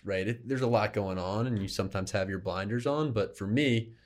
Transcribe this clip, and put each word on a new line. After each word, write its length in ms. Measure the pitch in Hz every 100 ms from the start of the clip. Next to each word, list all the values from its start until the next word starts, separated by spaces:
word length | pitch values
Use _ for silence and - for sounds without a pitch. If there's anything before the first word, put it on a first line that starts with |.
| 98
right? 220 | 95 95
It, 200 | 120 117
there's 140 | 131
a 60 | 127
lot 260 | 117 107
going 240 | 107 98 92
on, 260 | 90 101 123
and 140 | 113
you 60 | 95
sometimes 440 | - 95 101 95
have 180 | 104 95
your 100 | 95
blinders 480 | 95 90 101 120 123
on. 240 | 147 156
But 260 | 120 - -
for 80 | 98
me, 440 | 117 147 117 113 -